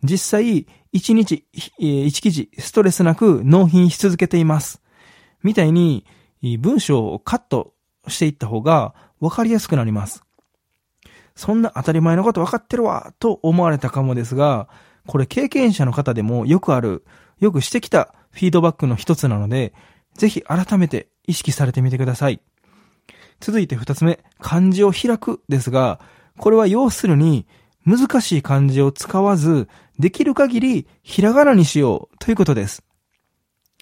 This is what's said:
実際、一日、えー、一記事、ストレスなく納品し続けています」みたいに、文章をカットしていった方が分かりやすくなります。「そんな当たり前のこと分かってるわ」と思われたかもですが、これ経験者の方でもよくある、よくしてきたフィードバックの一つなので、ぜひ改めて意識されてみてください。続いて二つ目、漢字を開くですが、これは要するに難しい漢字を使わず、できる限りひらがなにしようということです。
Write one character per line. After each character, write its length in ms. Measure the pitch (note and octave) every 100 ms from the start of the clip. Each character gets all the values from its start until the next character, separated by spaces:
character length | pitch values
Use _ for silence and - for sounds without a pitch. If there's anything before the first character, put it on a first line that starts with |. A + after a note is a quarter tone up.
実 360 | C#3 F#3 - G#3
際、 240 | A#3 F#3 - _ _
一 220 | G3 -
日、 320 | A3+ G#3 D3+ - - - -
え 40 |
ー、 220 | D#3+ C#3 C#3+
一 160 | C#3+
記 100 | A3
事、 180 | D#3+ - -
ス 140 | -
ト 100 | -
レ 80 | G3
ス 120 | -
な 120 | F3 E3
く 260 | A3+ D3+
納 240 | B2 E3+ F#3
品 220 | F3+ F3+
し 80 | -
続 180 | G3 F3
け 100 | F3+
て 100 | F3
い 80 | D#3+
ま 140 | D#3
す」 220 | - - _ _ _ _ _ _
み 100 | F#3+
た 100 | G#3+
い 80 | D#3
に、 340 | E3+ E3+ C3 - _ _ _ B2+ A#2
文 200 | D3 C4
章 280 | - C3+ G#2+
を 120 | F2+
カ 180 | - A#3+
ッ 40 | -
ト 240 | B2+ - _ _ _ -
し 100 | -
て 80 | D#3+
い 40 |
っ 40 |
た 140 | D3 A2+
方 140 | A2+
が 340 | B2 D#3+ A2+ - _ _
分 160 | D#3 -
か 80 |
り 80 | A3+
や 80 | A3+
す 100 | -
く 60 | D3+
な 80 |
り 80 | A2+
ま 160 | G#2+ G#2
す。 160 | - _ _ _ _ _ _ _ _ _ _ _ _
「そ 180 | -
ん 80 | A3
な 120 | A3+ -
当 80 |
た 80 | C3+
り 100 | D#3+
前 140 | E3 E3+
の 80 |
こ 100 | G#3+
と 100 | G#3+
分 60 | E3+
か 80 | A#3
っ 80 | -
て 120 | B3
る 60 |
わ」 300 | A3+ E3+ - _
と 200 | A#3 G3+
思 180 | E3 E3+
わ 80 | E3+
れ 80 | D3
た 120 | -
か 120 | C3+
も 140 | C3+ B2
で 80 | A#2
す 100 | B2+
が、 340 | D3 B2 G2 _ _ _ -
こ 120 | D3
れ 80 | C3
経 240 | - C4+
験 240 | C#4+ B3+
者 120 | F#3+ C3
の 60 |
方 220 | A#2+ C#3
で 100 | A2+
も 220 | G#2+ A#2+ A2+
よ 140 | F3
く 140 | -
あ 60 | C3
る、 260 | A#2 F2+ - _ _ _
よ 120 | G#3
く 100 | E3
し 80 | B2+
て 120 | A#3+
き 80 | -
た 260 | D#3+ - _ _
フ 80 | -
ィ 80 | F3+
ー 40 |
ド 100 | E3+
バ 100 | E3
ッ 40 | D#3+
ク 120 | C#3
の 80 | A#2+
一 200 | - E3
つ 120 | C#3
な 100 | G#2
の 120 | G2+
で、 240 | B2+ A#2 - _ _ _ -
ぜ 140 | G#3+
ひ 120 | -
改 360 | - E3 F#3 G3+
め 100 | E3+
て 220 | B2+ - _ -
意 60 |
識 180 | F3 -
さ 140 | - C3+
れ 80 |
て 80 | B2
み 100 | B2+
て 60 | B2
く 80 | C3
だ 100 | B2
さ 140 | C#3+
い。 120 | A2+ _ _ _ _ _ _ _ - _ _
続 180 | - A3
い 80 | F3
て 80 | B2
二 180 | A#2 C#3
つ 100 | D#3+
目、 180 | E3+ _ _
漢 300 | - E3 F#3
字 120 | F#3
を 100 | G3+
開 240 | F#3 A#3+ A3+
く 260 | - A#3 -
で 100 | C#3
す 120 | B2
が、 280 | B2+ B2+ F#2 - _ _ _
こ 140 | G#3+
れ 60 | A3
は 100 | G#3
要 220 | G#3+ C4+
す 160 | - G3+
る 120 | D3
に 280 | D#3+ C#3+ - _ _ _ -
難 360 | A#3 C4+ C4
し 180 | - D#3+
い 20 |
漢 260 | - C#3 C#3
字 140 | C3+
を 100 | C#3
使 300 | C#3 - F#3+
わ 140 | G3+ F#3+
ず、 320 | D3+ D#3 A2+ _ _ -
で 120 | E3
き 120 | - D4
る 80 | C4+
限 240 | C#4 A#3+
り 280 | C4 A3 - _
ひ 180 | - -
ら 120 | G#3
が 120 | B3+ D4
な 80 |
に 100 | A3+ D#3+
し 140 | D3+
よ 300 | C3+ F#2+ -
う 40 | _
と 120 | -
い 20 |
う 20 | A3
こ 100 | F3
と 100 | A#2+
で 120 | G2+
す。 160 | - _ _ _ _ _ _ _ _ _ _